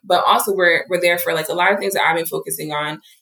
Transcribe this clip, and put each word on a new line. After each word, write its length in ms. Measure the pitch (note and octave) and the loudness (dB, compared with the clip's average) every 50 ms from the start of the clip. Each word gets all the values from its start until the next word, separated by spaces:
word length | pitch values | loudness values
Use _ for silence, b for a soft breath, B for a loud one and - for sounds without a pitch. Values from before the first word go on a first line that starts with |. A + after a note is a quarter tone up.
| - | -2
But 180 | F#3+ F3+ F3 - - | 0 0 2 4 4
also 260 | G#3 G#3 - G#3+ F#3 | 2 2 2 0 0
we're, 300 | F#3 F3+ F3 E3 - - - | 2 4 4 4 2 0 -2
we're 100 | F3+ E3+ | -2 0
there 180 | F3 F3 F3 E3+ | 2 2 0 0
for, 160 | - E3+ E3 | 0 -2 -2
like, 140 | D#3+ D#3+ - | -2 -2 -2
a 60 | E3 | -2
lot 180 | F3 F3+ F#3+ | 0 2 2
of 80 | G3+ G3+ | 2 2
things 140 | G3+ G3 F#3 | 0 -2 -2
that 100 | - - | 0 0
I've 120 | D#3+ E3 E3+ | 0 0 0
been 80 | E3 | -2
focusing 480 | - - - - - - - D#3 D3+ D3 | -4 -6 -8 -6 -8 -8 -8 -8 -6 -6
on 260 | D3 D3+ D3+ D#3 D#3 b b b b | -6 -6 -6 -8 -10 b b b b